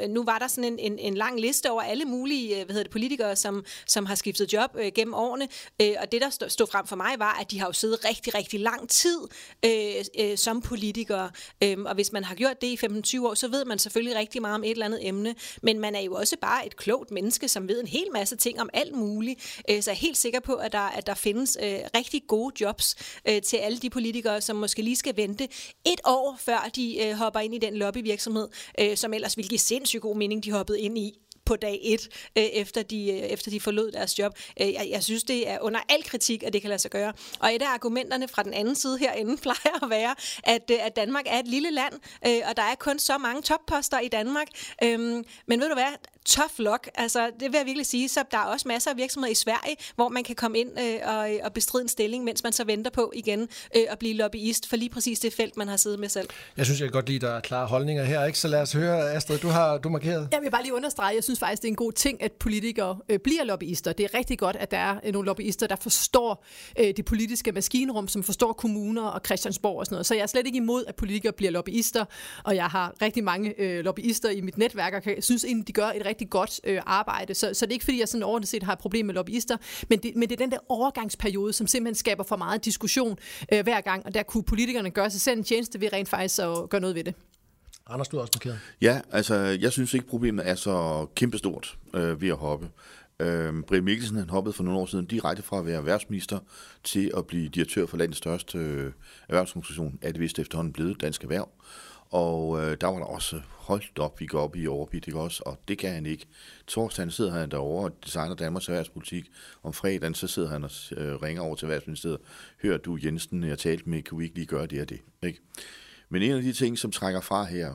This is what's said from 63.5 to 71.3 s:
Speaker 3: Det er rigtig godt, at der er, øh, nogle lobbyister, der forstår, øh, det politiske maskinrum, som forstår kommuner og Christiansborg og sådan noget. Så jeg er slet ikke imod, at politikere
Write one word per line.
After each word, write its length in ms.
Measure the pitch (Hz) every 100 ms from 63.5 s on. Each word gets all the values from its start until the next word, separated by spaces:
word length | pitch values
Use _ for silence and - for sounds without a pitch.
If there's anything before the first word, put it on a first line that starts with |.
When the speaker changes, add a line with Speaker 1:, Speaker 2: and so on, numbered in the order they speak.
| 185 165 175 175
Speaker 3:
Det 100 | 165
er 100 | 202
rigtig 260 | 240 254 165
godt, 160 | 190 202
at 160 | 196
der 60 | 185
er, 220 | 185 202
øh, 100 | 214
nogle 120 | 202 196
lobbyister, 420 | 196 208 180 220
der 80 | 190
forstår, 720 | 226 - - 254 233 202 - - - -
øh, 140 | 214 196
det 80 | -
politiske 460 | 220 220 233 -
maskinrum, 560 | 190 185 247 262 214 196
som 160 | 208
forstår 300 | 185 196 233
kommuner 500 | 233 233 208 208 226
og 180 | 220 185 -
Christiansborg 540 | 190 202 190 208 175
og 60 | 185
sådan 100 | 180
noget. 100 | 175
Så 80 |
jeg 80 | 220
er 60 | 202
slet 180 | 262 247
ikke 120 | 254
imod, 280 | 226 247 220
at 100 | -
politikere 380 | 208 202 214